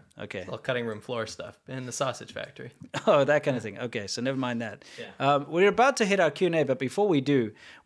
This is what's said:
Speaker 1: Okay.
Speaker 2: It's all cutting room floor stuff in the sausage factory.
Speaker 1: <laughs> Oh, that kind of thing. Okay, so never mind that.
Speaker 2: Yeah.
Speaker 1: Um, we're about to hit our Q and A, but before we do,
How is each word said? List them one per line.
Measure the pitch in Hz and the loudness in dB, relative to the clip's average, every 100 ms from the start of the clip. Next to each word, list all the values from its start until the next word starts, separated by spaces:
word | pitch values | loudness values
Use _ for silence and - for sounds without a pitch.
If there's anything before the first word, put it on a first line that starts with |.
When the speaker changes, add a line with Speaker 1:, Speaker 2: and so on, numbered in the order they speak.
| _ - | _ -14
Speaker 1:
Okay. | - 101 | -12 -10
Speaker 2:
It's | 92 | -10
all | 120 | -10
cutting | - 123 117 | -4 -4 -4
room | 107 | -8
floor | - 120 110 | -8 -8 -8
stuff | - - - - | -10 -14 -16 -14
in | 131 127 | -12 -10
the | |
sausage | - 135 120 - | -6 -4 -6 -10
factory. | - - - 127 - - | -12 -12 -12 -18 -18 -12
Speaker 1:
<laughs> | - - | -4 4
Oh, | 156 | 4
that | 135 147 | 6 2
kind | 147 123 | 2 -2
of | |
thing. | 110 98 | -4 -8
Okay, | 120 113 101 | -6 -6 -6
so | - | -4
never | 127 135 | -4 -2
mind | 127 117 | -4 -4
that. | 113 101 - - | -6 -10 -18 -16
Speaker 2:
Yeah. | 113 - 135 | -14 -2 2
Speaker 1:
Um, | 143 143 | 2 2
we're | 165 202 | 2 4
about | 190 254 262 | 6 4 4
to | 202 | 2
hit | 196 | 4
our | 160 | 2
Q | 147 180 | 2 2
and | 165 | 2
A, | |
but | 131 127 | 2 0
before | 131 - 208 | -2 0 2
we | 151 | 4
do, | 131 139 110 - - - | 4 2 2 -4 -20 -12